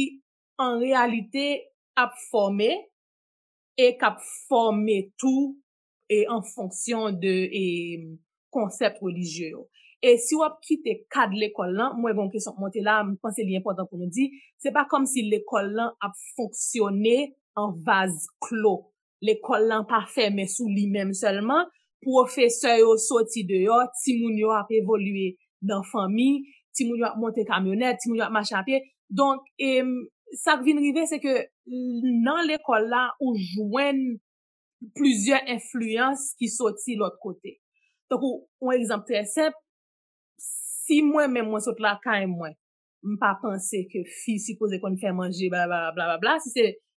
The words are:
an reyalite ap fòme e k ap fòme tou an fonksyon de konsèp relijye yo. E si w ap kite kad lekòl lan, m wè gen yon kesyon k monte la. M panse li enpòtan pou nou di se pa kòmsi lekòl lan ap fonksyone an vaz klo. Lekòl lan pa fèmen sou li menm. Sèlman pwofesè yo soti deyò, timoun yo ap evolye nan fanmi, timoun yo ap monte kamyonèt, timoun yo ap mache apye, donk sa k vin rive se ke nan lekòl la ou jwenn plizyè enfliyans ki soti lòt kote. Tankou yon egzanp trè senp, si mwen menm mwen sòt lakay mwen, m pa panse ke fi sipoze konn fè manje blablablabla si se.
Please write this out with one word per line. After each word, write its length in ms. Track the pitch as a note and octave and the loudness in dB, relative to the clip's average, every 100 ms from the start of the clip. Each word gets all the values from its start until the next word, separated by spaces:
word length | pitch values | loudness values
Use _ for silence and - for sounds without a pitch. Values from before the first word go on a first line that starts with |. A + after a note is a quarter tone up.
| C4+ - _ _ _ - | 0 -6 _ _ _ -4
an 200 | B3+ A#3 | -2 0
reyalite 680 | C4 C4 A#3+ A3+ G3 C#4 C#4+ C#4 - _ _ - | 2 4 2 0 -4 -4 -2 -4 -8 _ _ 0
ap 160 | A#3+ - - | 0 -4 -2
fòme 400 | A3+ G3 G3+ A3 F#4+ - _ _ _ _ _ _ _ _ - | 0 2 2 0 0 -8 _ _ _ _ _ _ _ _ 4
e 100 | B3 A#3+ | 4 4
k 60 | A3+ | 0
ap 140 | G#3+ - - - | 0 -10 -16 0
fòme 540 | A#3+ A3+ G#3 G#3+ G3+ G3 - | 4 4 2 2 0 -2 -2
tou 360 | C4 C4 C#4 C#4 _ _ _ _ - G#3+ G#3+ | 0 2 0 -4 _ _ _ _ 0 2 2
an 120 | A#3 - | -2 -6
fonksyon 640 | - F#3+ - - A3+ G#3+ F#3 | -10 -8 -6 -4 -2 -2 -2
de 140 | F#3+ F#3 F#3 G3 F#3 F3 E3+ E3 D#3+ D#3+ _ _ _ | 0 0 0 -2 -2 -2 -6 -10 -12 -18 _ _ _
konsèp 480 | C4 G3+ - G#3+ - | -4 -4 0 -2 0
relijye 480 | F#3+ E3+ E3+ D#3+ D#3+ | -6 -4 -6 -6 -10
yo. 160 | - - _ _ _ | -10 -18 _ _ _
E 140 | B3+ A#3+ | 6 6
si 160 | - D#4 | 4 2
w 60 | D#4 | 0
ap 140 | D#4+ | -2
kite 300 | - D4+ A#3 F#3+ - | -2 -2 0 -6 -2
kad 220 | C4+ G#3+ G#3 | 0 0 0
lekòl 380 | G#3+ G#3 F3+ F#3+ | -2 -2 -2 0
lan, 220 | B3+ A#3+ | -2 0
m 80 | A#3 | -2
wè 80 | |
gen 100 | G#3 | 0
yon 100 | G3 | -2
kesyon 220 | G#3 G#3 F#3+ | -4 -8 -8
k 60 | |
monte 220 | G3 G#3+ G#3 | -6 -2 2
la. 160 | G#3+ | 2
M 140 | G3+ G3 | 0 -4
panse 220 | A3+ G3+ | -6 -4
li 140 | F#3+ F#3+ | -2 -2
enpòtan 300 | G3 F3+ F3+ | -2 -6 -8
pou 100 | F3 | -8
nou 100 | F3+ | -6
di 160 | G3 C4+ - - _ | -2 -2 -4 -20 _
se 100 | C#4 | 0
pa 120 | D4 C#4+ | 0 2
kòmsi 380 | C#4+ C4 B3+ G#3 | 0 0 0 0
lekòl 460 | G#3 - A3 G3 A3 | 0 0 -2 -2 -2
lan 160 | A#3 - | -4 -4
ap 160 | G3+ - - - | -8 -8 -14 -8
fonksyone 800 | G#3+ - - A#3+ G3+ G3 A3 B3 C#4+ _ _ G#3 | -8 -6 -6 -2 0 2 2 2 0 _ _ -6
an 140 | G#3 E3 D#3+ | -6 -4 0
vaz 420 | G3 F#3+ D#3 - _ - | 2 0 -4 -12 _ -6
klo. 320 | A3+ G#3+ F3+ - _ _ _ G#3+ | 0 2 0 -6 _ _ _ -2
Lekòl 420 | G#3+ E4 A3+ A3+ | -2 0 2 2
lan 200 | A3 G#3+ | 2 0
pa 160 | A3+ - | -2 0
fèmen 400 | - G#3+ G3+ F#3+ | 0 0 0 -4
sou 220 | - A3+ | -4 -2
li 180 | G3+ G3+ | 0 0
menm. 180 | G3+ G3 F#3+ | 0 -2 -2
Sèlman 500 | G#3+ G3 A3 D4+ F4 _ _ _ | -2 0 2 0 0 _ _ _
pwofesè 720 | C4+ B3+ B3+ - A#3 A#3+ B3+ A3+ | 2 4 4 4 2 4 4 6
yo 160 | A3+ A3 | 8 6
soti 440 | - A#3+ A3+ A#3 F#3 | 4 0 0 -2 0
deyò, 320 | F#3+ G3 A#3 B3 - | 2 4 4 2 -2
timoun 340 | C4+ A#3+ A#3 G#3+ | -2 0 0 2
yo 140 | G#3+ A3 | 2 2
ap 160 | G3+ | 2
evolye 640 | A3 F#3+ G#3+ G3 G3 F#3+ F#3 _ _ G3 | 0 2 0 0 -2 -4 -6 _ _ -4
nan 160 | G3 F#3+ | -2 -2
fanmi, 380 | G#3+ F#3+ G#3+ C4+ C#4+ C#4 _ _ - | -2 0 2 2 2 -4 _ _ -4
timoun 260 | A#3 A#3 | -2 0
yo 80 | A3+ | -2
ap 80 | A3 | -2
monte 260 | A3+ A3+ G#3 | -4 -2 0
kamyonèt, 540 | F#3 F#3+ G3+ B3+ B3 | 0 0 0 0 0
timoun 200 | - A3+ | -2 -2
yo 60 | G#3+ | 0
ap 80 | G#3+ | -2
mache 200 | G#3 G3 | -2 -4
apye, 240 | F#3+ C4+ C4+ _ _ | 0 -2 -2 _ _
donk 380 | G3 C#4 C4+ - - C4+ C4 C4 B3+ - _ - C#4 | 2 2 2 -6 -4 2 2 2 -4 -8 _ -18 -4
sa 200 | E4+ D4 | 0 2
k 80 | C4 | 4
vin 140 | D4 | 4
rive 220 | C#4+ D4 D#4+ | 2 2 0
se 140 | D#4 | -2
ke 100 | C#4 B3 - _ - B3 B3 A#3+ B3+ A#3 A#3+ | 0 0 -2 _ -12 -8 -6 -2 2 4 4
nan 180 | D#4+ D#4+ | 2 0
lekòl 420 | D4+ - A3 A3+ | -2 2 2 2
la 160 | A#3+ B3 - | 0 0 -2
ou 120 | C4 A3 | -2 -2
jwenn 800 | F3+ F#3+ G#3 B3 C#4+ C4+ B3+ A3+ _ _ _ _ _ _ A3+ | -2 -4 -2 0 2 0 -2 -6 _ _ _ _ _ _ -16
plizyè 460 | - C#4 A3 G#3 C4+ C4 A#3 | 2 4 4 2 2 0 -6
enfliyans 800 | - B3 A3+ A3 C4 C#4 - - | -6 -6 -2 0 0 0 -8 -4
ki 120 | A#3 | -4
soti 460 | - A3 G3+ - G#3+ | 0 -2 -2 -6 -2
lòt 180 | F#3 - | -4 -4
kote. 340 | - - - - _ _ _ _ _ | -12 -12 -16 -20 _ _ _ _ _
Tankou 340 | C4 C4 A#3 - _ | -2 -2 -4 -12 _
yon 160 | B3+ B3+ | 0 0
egzanp 300 | A#3 G#3 - | 0 -4 -2
trè 160 | G#3 G#3 | -4 -2
senp, 280 | D#4 D#4 D#4 _ _ _ _ _ _ _ _ | 0 0 -2 _ _ _ _ _ _ _ _
si 600 | - - - - - D4+ | -12 -10 -8 -8 2 4
mwen 280 | D4 D4+ C#4+ | 6 4 2
menm 180 | B3 G#3+ | 0 -2
mwen 120 | G#3+ | -2
sòt 180 | A#3 A3+ | -4 0
lakay 440 | G#3+ G3+ B3 G#3 F#3+ | 0 0 -2 -2 -2
mwen, 240 | E3+ D#3+ D#3 _ _ _ _ G3+ | -4 -8 -14 _ _ _ _ -8
m 80 | G#3 | 0
pa 120 | G3+ G3 | 0 0
panse 440 | A3+ G3 - G3+ F#3 | -4 -4 -4 -6 -6
ke 120 | F#3+ F3 - | -8 -10 -8
fi 160 | - G#3 | -4 -4
sipoze 380 | G#3+ G#3+ G#3+ F#3 | -4 -4 -2 -2
konn 160 | F#3+ F#3 | -4 -2
fè 140 | G3+ F#3 | -2 -2
manje 340 | F3+ F3 F#3 | -4 -2 -2
blablablabla 840 | F3+ F3 F3 E3 E3 E3+ E3 A3 D#4 | 0 0 -2 -4 -4 -2 0 0 0
si 100 | C4 | -2
se. 140 | B3 G#3+ - _ | 2 2 0 _